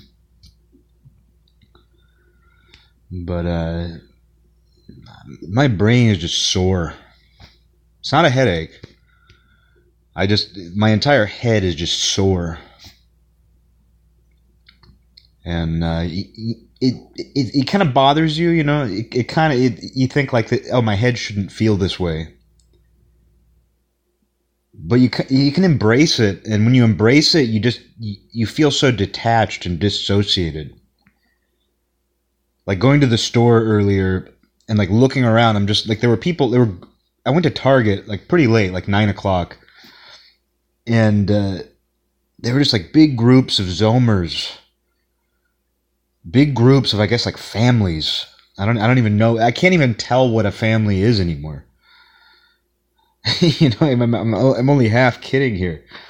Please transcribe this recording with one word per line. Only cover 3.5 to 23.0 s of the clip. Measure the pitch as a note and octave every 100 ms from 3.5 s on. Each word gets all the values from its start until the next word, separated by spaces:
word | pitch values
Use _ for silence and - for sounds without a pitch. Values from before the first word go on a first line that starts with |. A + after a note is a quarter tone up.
| E2+ E2 E2+ E2+ E2 - _ _ _ _ _ _ _ - - - - - B1+ D#2+
my | A2 C#3+
brain | F2+ G#2 B2 A2+
is | F#2+
just | E2+ - -
sore. | F#2+ F#2 F#2 D#2+ - _ _ _ _ - _ _ _ _ _
It's | -
not | C#3+
a | E3
headache. | B2+ B2 E2 D#2+ - - _ _ _ _ _ _ _ _ _ _ _ _ -
I | F#2+
just, | G#2 - F#2+ E2+ G2
my | G#2+
entire | G#2+ C#3+ C#3 G#2
head | - A#2 A2
is | F#2 D#2
just | E2+ -
sore. | - - G2 F#2 E2+ D#2+ - _ - _ _ _ _ _ _ _ _ _ _ _ _ _ _ _ _ _ _ _ - _ _ _ _ _ E2+
And, | E2+ D#2+ E2
uh, | E2+ E2 E2+
it, | F2 G2+ A2 A2+ A2+ _ _
it, | C3 - - -
it, | - C#3 A#2
it | C#3+ -
kinda | G3 F3
bothers | C3 C3+ D3+ D#3+ D3+
you, | E3+
you | E3+
know? | D3 D3 B2
It, | F#2+ -
it | B2+ A2+
kinda, | E3 D#3+ B2+
it, | B2+ G2 -
you | C3 B2+
think, | D3 C3+
like, | B2 G#2+
that, | B2 -
"Oh, | B2
my | A2+ G2
head | B2 A#2+
shouldn't | - G#2 F#2
feel | - A2 G2
this | F#2 -
way." | F2+ D#2 D#2 _ _ _ _ _ _ _